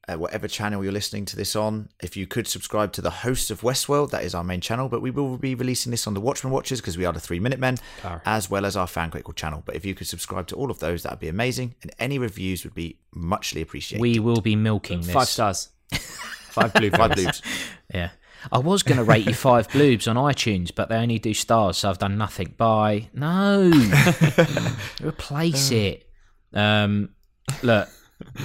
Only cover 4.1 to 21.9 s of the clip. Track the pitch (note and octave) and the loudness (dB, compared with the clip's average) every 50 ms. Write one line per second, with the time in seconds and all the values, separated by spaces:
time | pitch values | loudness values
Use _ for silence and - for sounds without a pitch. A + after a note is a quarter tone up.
4.1 | - - - F2 - F2 F2 F2+ F2+ F2+ - - A2+ B2 C3+ B2 A#2+ A2+ A2+ C3 | -2 -4 -4 -4 -6 -4 -4 -4 -4 -4 -4 -4 -4 -4 -4 -4 -4 -4 -4 -4
5.1 | B2 C#3 C#3+ C3 B2+ B2 C3+ C3 C3 A#2+ B2+ B2+ B2 - - B2 A#2+ A2+ - A2 | -2 -2 -4 -4 -4 -6 -6 -6 -4 -4 -2 -2 -2 -2 -4 -4 -4 -4 -4 -4
6.1 | G2+ G2 G#2+ C3+ C#3 - - - C3 - - - C3 A2+ - G2+ E2 F2 F2+ F2 | -4 -2 -2 -2 -2 -2 -2 -2 -2 -2 -2 -4 -6 -6 -6 -6 -4 -2 -2 -2
7.1 | D#2+ D#2 - - F2 F2 G#2 B2+ C3+ B2+ B2+ B2+ B2+ A#2 - - - - - F#2 | -2 -4 -6 -6 -4 -2 -2 -2 -2 0 0 -2 -2 -2 -6 -12 -16 -12 -10 -10
8.1 | E2+ E2 - G#2+ A2 A2 F#2 - G2 G2 G2+ G2 F#2+ G2 F2+ - - F2+ E2+ E2 | -10 -6 -2 -2 -2 -2 -2 -2 0 0 0 0 0 -2 -4 -2 -4 -4 -4 -4
9.1 | - - - - E2 - - D#2 D2+ D2+ - - - D#2+ F#2+ G2 F2+ - F#2 - | -6 -10 -12 -12 -10 -8 -8 -8 -8 -8 -10 -10 -10 -8 -6 -8 -8 -8 -8 -10
10.1 | F2 E2+ - - F#2+ F#2 F2+ - - - C#3 B2 - - D2+ E2 F2 E2 - - | -10 -10 -10 -8 -8 -8 -8 -8 -8 -6 -6 -6 -6 -4 -4 -4 -4 -4 -6 -8
11.1 | - - D#2+ D#2 E2 G2+ A#2+ B2+ A#2 B2+ B2+ A#2+ B2 _ - - - - A#2 C3 | -10 -8 -8 -6 -4 -2 -2 -2 -2 -4 -6 -8 -10 _ -16 -16 -8 -6 -4 -4
12.1 | C#3+ C3+ B2 G#2+ G2 - F#2+ F#2+ F#2 E2 - - - E2 E2+ E2 - _ _ _ | -2 -2 -4 -4 -4 -4 -4 -4 -4 -4 -6 -10 -10 -8 -8 -8 -10 _ _ _
13.1 | - F2+ E2+ E2+ G2+ - - - - D#2+ D#2+ - - - - - - G#2+ A#2+ A#2+ | -10 -6 -4 -2 -2 -2 -4 -6 -6 -6 -6 -8 -8 -10 -10 -8 -4 0 2 2
14.1 | A#2 A2+ G#2+ A#2 A#2 A2+ G2+ A2+ G#2+ G#2+ G#2+ A2 G#2+ G2 - - F#2 F2 E2+ F2+ | 2 2 2 2 2 2 2 2 2 2 2 2 0 0 -2 -4 -4 -4 -2 0
15.1 | - C#3 B2 - - - A2+ G2+ F#2 - - - _ _ _ _ - - - - | 2 2 2 2 0 0 0 0 0 -2 -6 -10 _ _ _ _ -8 -8 -8 -10
16.1 | - - - - - - - - - - A2+ A2+ - - A2 G2+ F3 E3+ A2+ A2 | -14 -16 -14 -14 -14 -16 -18 -2 0 2 2 4 4 4 4 4 4 4 4 4
17.1 | - G2+ F#2 F2 - - - - - - - - - - _ - - F2+ E2+ E2+ | 4 2 0 0 -2 -4 -6 -8 -8 -8 -8 -10 -14 -18 _ -8 -6 -6 -4 -6
18.1 | - _ _ _ - - - C#3 C#3 B2 C3 E3+ G3 F#3+ - - C#3+ B2+ A2+ A2 | -8 _ _ _ -20 -18 -6 -2 0 0 2 2 2 2 4 2 2 4 6 6
19.1 | A2 A2+ G2+ A2+ A2+ - - C3 A#2+ A#2+ G#2+ - - C#3 D3 C#3 A#2+ G2+ - A#2 | 6 6 4 2 0 2 4 6 6 6 4 4 4 6 6 6 6 4 2 0
20.1 | A2+ B2 C#3 C#3+ C3+ - - A2+ G2+ F#2 F2 E2+ - - G#2 - A2+ A2+ A#2 A#2+ | 0 2 2 2 0 0 0 0 0 0 -2 -2 -2 -4 -2 0 0 0 2 0
21.1 | A#2 G#2 - A2+ G#2 - - - A#2 A2+ G#2 F#2 E2+ - - G2 | 0 0 0 -2 -2 -2 2 4 4 4 4 4 2 0 0 -2